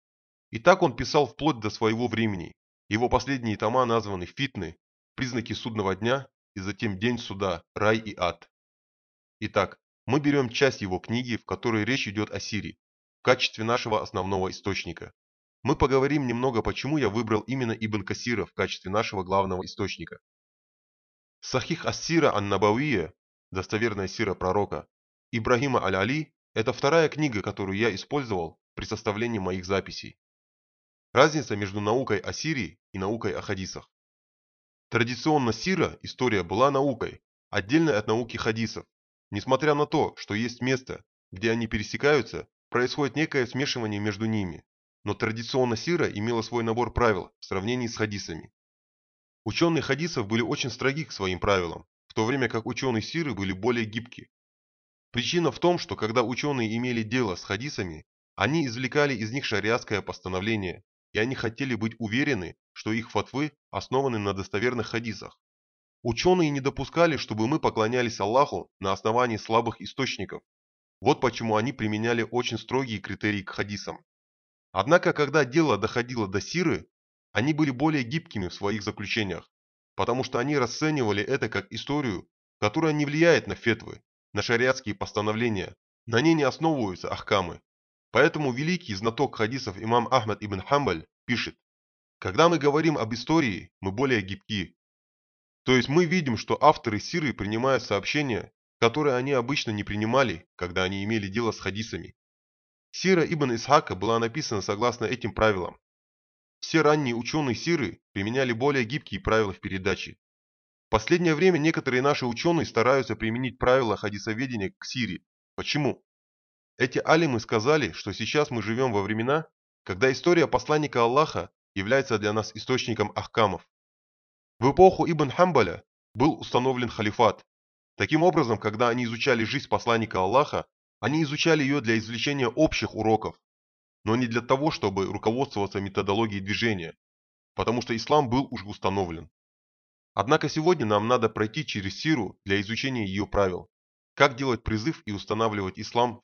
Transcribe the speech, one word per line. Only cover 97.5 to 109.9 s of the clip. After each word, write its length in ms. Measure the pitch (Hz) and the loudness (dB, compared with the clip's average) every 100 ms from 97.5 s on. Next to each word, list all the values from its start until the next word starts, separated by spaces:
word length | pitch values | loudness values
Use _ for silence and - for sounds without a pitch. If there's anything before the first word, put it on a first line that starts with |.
| 110 131 127 | -2 0 0
сообщения, 680 | - 101 95 147 143 101 - _ _ - | 0 -2 0 -2 0 -2 -6 _ _ 0
которые 360 | 117 151 143 123 | 2 2 0 0
они 180 | 135 | 0
обычно 380 | 135 120 143 - | 0 0 -2 -2
не 120 | 104 | -4
принимали, 640 | 98 104 110 131 127 80 _ - | -4 -2 2 2 2 -2 _ -8
когда 280 | 90 87 | -4 0
они 200 | 92 98 | 0 -2
имели 240 | 101 113 98 | -2 -2 -2
дело 240 | 104 113 | -2 -2
с 80 | 98 | -2
хадисами. 560 | 98 98 113 92 85 - _ _ _ _ _ _ _ | -6 -6 -8 -8 -12 -18 _ _ _ _ _ _ _
Сира 320 | - 180 180 | -4 2 4
Ибн 320 | 151 160 135 113 | 4 2 0 0
Исхака 400 | - 151 - 92 | 4 4 4 -4
была 240 | 104 113 | 0 2
написана 420 | 113 117 - 107 | 0 -4 -4 -4
согласно 440 | 95 101 120 117 107 | -2 0 0 0 -4
этим 280 | 120 110 | -2 -4
правилам. 440 | - 110 95 85 - _ _ _ _ _ _ _ - | 2 2 2 -4 -10 _ _ _ _ _ _ _ -16
Все 220 | - 160 | -2 2
ранние 340 | 147 156 135 117 | 4 4 2 -2
учёные 400 | 120 151 139 113 | -2 -2 0 -2
сиры 460 | 160 165 101 82 _ | 0 0 -2 -6 _
применяли 380 | 98 101 127 131 | -4 -2 0 0
более 320 | 113 139 139 | 2 2 2
гибкие 360 | 110 151 - 98 | 0 -4 -8 -6
правила 340 | - 110 104 | 2 2 2
в 60 | 92 | -2
передаче. 580 | 95 95 95 | -6 -4 -2